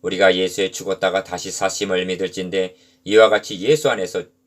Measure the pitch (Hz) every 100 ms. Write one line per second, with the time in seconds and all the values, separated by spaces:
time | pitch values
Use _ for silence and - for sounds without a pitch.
0 | 92 95 98 92 92 - 95 - 98 95
1 | 95 92 - 87 98 - 95 - 98 92
2 | 92 92 92 95 90 95 92 - _ _
3 | 92 107 110 104 - 98 104 151 139 110
4 | 92 92 - _